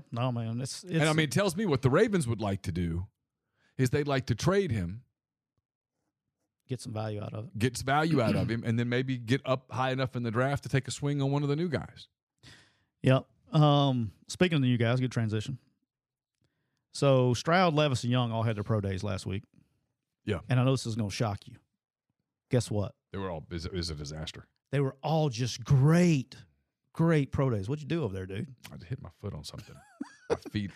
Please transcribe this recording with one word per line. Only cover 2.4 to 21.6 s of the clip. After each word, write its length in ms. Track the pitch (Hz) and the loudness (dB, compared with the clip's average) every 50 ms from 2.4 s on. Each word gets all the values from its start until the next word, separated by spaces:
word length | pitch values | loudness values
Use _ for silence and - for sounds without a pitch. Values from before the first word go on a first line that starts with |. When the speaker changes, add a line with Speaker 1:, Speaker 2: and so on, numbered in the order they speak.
| 110 101 98 98 - | -2 -2 -4 -4 -4
Speaker 2:
to 80 | - | -6
do 360 | 82 87 90 85 82 85 92 - _ _ _ _ _ _ _ _ _ _ _ _ _ - | -4 -2 -2 -2 -2 -4 -6 -8 _ _ _ _ _ _ _ _ _ _ _ _ _ -2
is 120 | 131 123 | 0 0
they'd 180 | - 147 147 143 | 0 0 0 0
like 200 | 139 131 127 - | 0 -2 0 -2
to 80 | 120 | -4
trade 360 | - - 156 190 202 202 170 | 0 2 2 2 2 2 0
him, 300 | 120 107 87 85 98 117 - _ _ _ _ _ _ _ _ _ _ _ _ _ _ _ _ _ _ _ _ _ _ _ _ _ _ _ _ _ _ _ _ - | -2 -2 -4 -4 -8 -10 -14 _ _ _ _ _ _ _ _ _ _ _ _ _ _ _ _ _ _ _ _ _ _ _ _ _ _ _ _ _ _ _ _ -10
Speaker 1:
get 120 | 127 120 | -10 -10
some 140 | - - 110 | -8 -8 -6
value 280 | 107 110 110 107 104 | -6 -6 -6 -6 -8
out 120 | 104 - 113 | -8 -8 -10
of 120 | 110 107 | -10 -12
it. 140 | - - 110 | -12 -4 -2
Speaker 2:
get 160 | 104 131 127 | -2 0 0
some 100 | - - | -2 -2
value 360 | 131 139 147 156 170 160 139 | 0 2 2 2 2 2 2
out 140 | 117 107 104 | 2 2 2
of 140 | - 123 - | 0 0 0
Speaker 1:
<clears throat> 20 | |
Speaker 2:
him, 120 | 113 117 117 | -2 -2 -2
and 140 | 117 113 117 | 0 0 0
then 80 | 120 120 | 0 0
maybe 300 | 120 123 127 131 131 123 | 0 0 0 -2 -4 -6
get 240 | 120 107 131 139 - | -2 -2 -2 -2 0
up 280 | 131 131 127 - - | -2 -2 -2 -4 -6
high 200 | 117 127 127 131 | -4 -4 -2 -2
enough 240 | 131 131 135 123 - | -2 -2 -4 -4 -4
in 80 | 127 120 | -4 -4
the 80 | 117 | -2
draft 320 | 107 120 127 135 143 135 - | 0 0 0 0 0 -4 -2
to 60 | - | -2
take 180 | - 135 - - | -2 -2 -2 -2
a 40 | |
swing 300 | 127 - 143 143 143 143 | -6 -6 -4 -4 -2 0
on 80 | 139 135 | 0 0
one 140 | 139 143 147 | 0 0 0
of 60 | 139 | 0
the 60 | 143 | 0
new 120 | 151 170 185 | -2 -2 -2
guys. 400 | 139 113 - - - - - - _ _ _ _ _ _ _ - - - _ _ _ _ _ _ _ _ | -4 -4 -6 -8 -14 -20 -20 -20 _ _ _ _ _ _ _ -20 -20 -20 _ _ _ _ _ _ _ _
Speaker 1:
Yep. 240 | - 135 131 135 - - _ _ _ _ | 2 2 4 2 2 -4 _ _ _ _
Um, 600 | - 156 151 147 143 143 143 139 131 123 113 98 - _ _ - | 4 6 6 6 6 6 4 2 2 0 -2 -4 -6 _ _ -16
speaking 280 | - - 180 180 160 147 | -2 0 0 2 2 2
of 40 | |
the 60 | 135 123 | 2 2
new 100 | 123 113 | 2 2
guys, 220 | 117 113 120 127 | 2 2 2 0
good 120 | 127 123 | 0 -2
transition. 460 | - 127 113 107 104 110 104 - 139 - - _ _ _ _ _ _ _ _ _ _ _ _ _ _ _ _ _ _ _ _ _ _ _ _ _ - | -2 -2 -2 0 -2 -4 -4 -6 -8 -12 -14 _ _ _ _ _ _ _ _ _ _ _ _ _ _ _ _ _ _ _ _ _ _ _ _ _ -4
So 400 | - - 139 135 131 127 123 120 | 2 4 6 6 6 6 4 2
Stroud, 400 | - - - 165 185 190 175 151 | 2 2 2 4 4 4 4 4
Levis, 300 | 147 151 147 131 117 - | 4 4 2 2 0 0
and 80 | 120 | 0
Young 200 | 123 127 123 117 | 0 2 0 0
all 120 | 113 113 110 | -2 -2 0
had 120 | 120 113 | -2 -2
their 80 | 101 98 | -2 -2
pro 180 | - 113 107 | 0 0 0
days 220 | 98 98 95 92 98 | 0 -2 -4 -4 -4
last 220 | 104 95 92 - | -4 -4 -4 -4
week. 180 | - 95 98 - _ _ _ _ _ _ _ _ _ _ _ _ _ _ _ _ | -6 -6 -6 -8 _ _ _ _ _ _ _ _ _ _ _ _ _ _ _ _
Speaker 2:
Yeah. 140 | - 101 85 - - | -4 -4 -4 -2 0
Speaker 1:
And 100 | 127 127 | 2 2
I 40 | 123 | 4
know 80 | 131 | 4
this 140 | 135 123 - | 2 0 -2
is 100 | 120 110 | -4 -4
gonna 140 | 113 110 101 | -4 -4 -4
shock 380 | - - 123 107 101 95 - - | -4 -2 -2 -2 -4 -6 -10 -16
you. 80 | - - | -20 -20